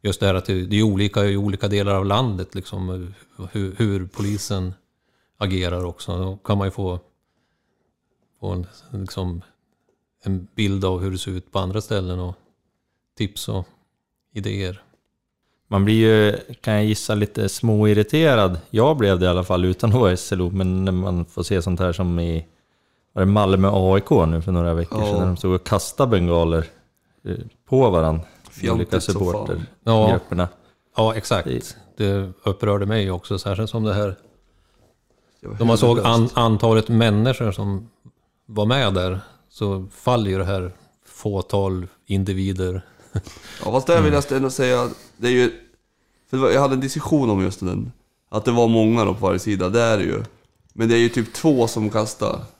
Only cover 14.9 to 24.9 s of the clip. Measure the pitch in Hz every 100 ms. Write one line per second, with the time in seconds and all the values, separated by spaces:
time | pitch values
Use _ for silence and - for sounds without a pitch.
14.9 | _ _ _ _ _ _ _ _ 98 101
15.9 | 110 110 110 107 - - 120 - 107 107
16.9 | 104 - 104 101 - 101 - 117 107 107
17.9 | 104 104 151 160 120 95 87 - 107 131
18.9 | 151 104 92 90 90 90 92 90 90 113
19.9 | 120 104 90 - 92 90 95 92 92 95
20.9 | 92 95 87 82 - 87 95 85 87 90
21.9 | 82 90 85 85 82 80 _ _ _ _
22.9 | _ _ - 95 104 98 95 98 98 92
23.9 | 98 - 135 80 82 85 90 85 82 82